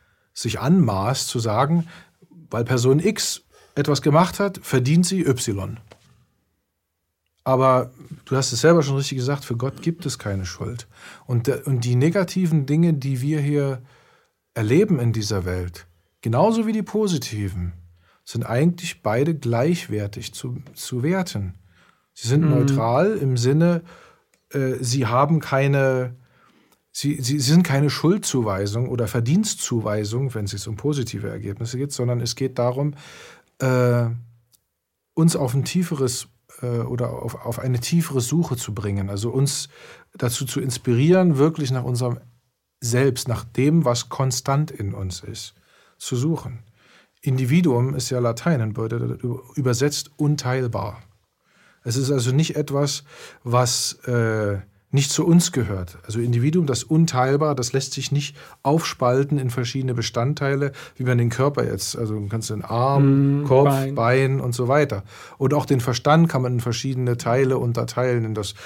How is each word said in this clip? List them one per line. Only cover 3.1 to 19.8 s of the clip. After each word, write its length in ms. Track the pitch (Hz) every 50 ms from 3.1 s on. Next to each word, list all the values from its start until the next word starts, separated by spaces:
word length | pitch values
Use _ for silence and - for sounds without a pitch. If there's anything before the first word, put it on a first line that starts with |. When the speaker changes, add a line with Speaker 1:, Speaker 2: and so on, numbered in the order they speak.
| 214 - - - - - _ _ _ - _ _ -
Speaker 1:
etwas 260 | 147 143 151 143 139 -
gemacht 360 | 156 143 160 185 180 - -
hat, 200 | 202 202 196 - -
verdient 420 | - - 127 123 131 156 170 180
sie 200 | - 190 185 160
Y. 540 | 139 127 123 - 117 101 98 95 101 113 - - - - _ _ _ _ _ _ _ _ _ _ _ _ _ _ _ _ _ _ _ _ _ _ _ _ _ _ _ _ _ -
Aber 480 | 131 131 131 131 131 127 127 123 127 - - - - - - -
du 100 | - 131
hast 180 | 135 135 - 123
es 80 | 113
selber 220 | - 160 170 165 143
schon 120 | 135 135
richtig 220 | 135 139 - 139
gesagt, 260 | 131 123 131 143 139 -
für 140 | - 120
Gott 240 | 117 135 135 - -
gibt 240 | - 170 165 - -
es 120 | 139 -
keine 280 | - - 104 98 98 92
Schuld. 420 | 87 - - 131 113 120 120 - - - - - - - - -
Und 220 | - 123 117 117
de-, 140 | 143 127 - -
und 180 | 147 135 120 117
die 120 | 123 123
negativen 680 | 123 135 165 170 202 180 175 - 190 185 165 165 151 135
Dinge, 280 | 131 147 160 170 170 156
die 280 | 139 127 139 135 123
wir 200 | 127 147 156 151
hier 400 | 143 143 143 143 139 139 131 120 - - _ _ _ _ _ _ _ _ _ _ _ _ -
erleben 460 | 120 107 107 127 170 214 - 175 127
in 120 | 120 117
dieser 320 | 113 117 104 104 107 95 90
Welt, 420 | 92 90 92 90 90 - - - _ _ _ _ _ _ _
genauso 440 | - 117 113 131 175 226 226 233 220
wie 40 | 220
die 120 | 214 220 202
positiven, 880 | - - 214 220 196 175 131 117 - 110 104 101 92 85 90 87 87 - - - - _ _ _ _ _ _ _
sind 220 | - - 117 117
eigentlich 560 | - 113 127 156 175 175 - - - - -
beide 340 | - 107 107 120 143 170 165
gleichwertig 1000 | 139 - 117 117 117 131 165 180 170